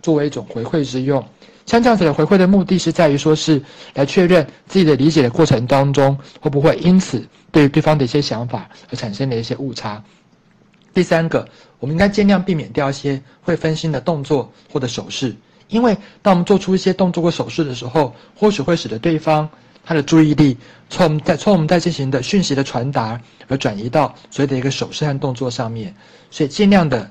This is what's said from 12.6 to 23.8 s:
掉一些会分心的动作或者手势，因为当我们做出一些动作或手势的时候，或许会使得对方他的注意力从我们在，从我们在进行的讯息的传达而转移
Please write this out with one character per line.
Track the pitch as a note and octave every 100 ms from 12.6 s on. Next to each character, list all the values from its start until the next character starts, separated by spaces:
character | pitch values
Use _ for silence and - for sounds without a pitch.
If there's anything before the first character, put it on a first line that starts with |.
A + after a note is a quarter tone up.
| A#2+
掉 | C3+ C#3
一 |
些 | C3+ C#3+ C3+ - _
会 | - D#3
分 | -
心 | D#3 D#3+
的 | C3+
动 | C#3+ D3+
作 | C3+ C#3 A#2 _ _
或 | D3
者 | B2
手 | - -
势， | - B2+ G2+ _ _ -
因 | A3
为 | A#3+ F#3+ - _
当 | G3+
我 | F3
们 |
做 | F3 F#3+
出 | F#3
一 | F#3
些 | F#3+
动 | F3+ F3+
作 | E3+
或 | E3
手 | - A#2+
势 | -
的 | D3
时 | B2 A#2+
候， | D#3+ C3+ - _ -
或 | G#3+
许 | G#3
会 | - E3
使 | A3
得 | A2
对 | E3+ D#3
方 | D#3 D3+ D#3 _ _ _
他 | -
的 | D#3+
注 | C#3+ E3
意 | D3+
力 | C#3+ C#3+ A#2+ - - -
从 | -
我 | E3+
们 | D3+
在， | - D#3
从 | G#3+
我 | F3+
们 | D#3
在 | F3
进 | E3+
行 | D3+ C3+
的 | C3+
讯 | - G3+
息 | -
的 | C3+
传 | C#3 A#2+ C3
达 | C3+ A2 A#2 - _ -
而 | C3+
转 | C3
移 | G2+